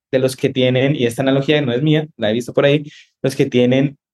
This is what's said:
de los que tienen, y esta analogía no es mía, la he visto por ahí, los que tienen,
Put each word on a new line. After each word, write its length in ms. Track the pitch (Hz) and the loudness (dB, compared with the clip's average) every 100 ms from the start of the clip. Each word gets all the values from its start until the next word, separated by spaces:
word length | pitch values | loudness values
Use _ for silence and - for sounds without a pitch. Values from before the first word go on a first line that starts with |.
| _ | _
de 80 | 131 | 0
los 160 | 131 - | 0 -2
que 140 | 131 | -4
tienen, 460 | 131 127 127 139 151 | 0 0 2 0 0
y 100 | 117 | -2
esta 180 | 117 | -2
analogía 380 | 135 135 139 151 | 0 0 0 0
no 120 | 131 | 0
es 80 | 120 | 0
mía, 260 | 156 151 156 - | 0 0 -2 -6
la 140 | 107 | -4
he 40 | |
visto 200 | 117 120 | -2 -4
por 120 | 143 143 | 0 2
ahí, 180 | 147 147 - _ _ | 2 -4 -18 _ _
los 120 | 135 139 | -4 -2
que 120 | 139 | 0
tienen, 500 | 123 123 131 143 - _ | 2 2 2 0 -4 _